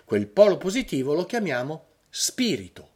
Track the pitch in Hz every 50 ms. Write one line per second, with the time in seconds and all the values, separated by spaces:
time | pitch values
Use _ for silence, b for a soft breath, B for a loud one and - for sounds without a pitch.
0 | B - 113 104 104 101 - - 208 208 185 - - 185 190 269 254 - - 139
1 | 127 135 147 165 180 175 - 240 214 175 135 120 127 139 156 160 - _ _ _
2 | _ _ - - - - - - 254 233 165 110 95 87 - - - - _